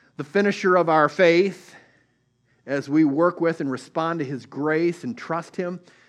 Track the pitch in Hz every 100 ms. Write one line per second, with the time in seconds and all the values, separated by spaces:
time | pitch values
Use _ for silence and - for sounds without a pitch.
0 | _ - 139 202 202 202 196 180 165 160
1 | 147 147 180 170 196 - - - _ _
2 | _ _ _ _ _ _ - 139 131 151
3 | 156 139 175 170 165 160 147 123 - 165
4 | 160 165 135 139 110 139 151 156 170 170
5 | - 113 - 165 165 - 180 180 - _